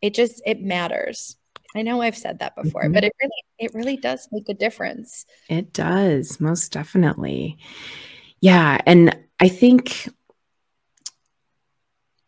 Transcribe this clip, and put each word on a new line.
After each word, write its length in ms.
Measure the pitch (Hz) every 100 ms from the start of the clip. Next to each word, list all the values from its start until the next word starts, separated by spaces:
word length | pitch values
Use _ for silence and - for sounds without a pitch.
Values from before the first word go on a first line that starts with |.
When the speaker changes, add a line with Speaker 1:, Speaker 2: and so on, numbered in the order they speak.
Speaker 1:
it 100 | 208
just, 280 | 220 233 - 214
it 140 | 220
matters. 720 | 196 180 170 - - - - - _ - -
I 60 | 214
know 200 | 226 240
I've 140 | 233 220
said 220 | - -
that 160 | - -
before, 260 | 156 -
Speaker 2:
Mm-hmm. 80 | 151
Speaker 1:
but 120 | 196
it 80 | 208 -
really, 200 | 269 659 - -
it 160 | 226
really 220 | 220 247 269
does 320 | 123 131 -
make 160 | 214 208
a 40 |
difference. 720 | 196 220 - - - 233 - - _ -
Speaker 2:
It 240 | 165 208
does, 680 | - 160 190 190 139 - -
most 320 | 156 170 -
definitely. 840 | 147 156 190 160 156 67 65 156 156 - - - - - - - _
Yeah. 360 | 185 180 151 135
And 320 | - 175 170 - _ -
I 80 | 185
think 640 | - 247 247 - - - - _ _ _ _ _ _ _ _ - - _ _ _ _ _ _ _ _ _ _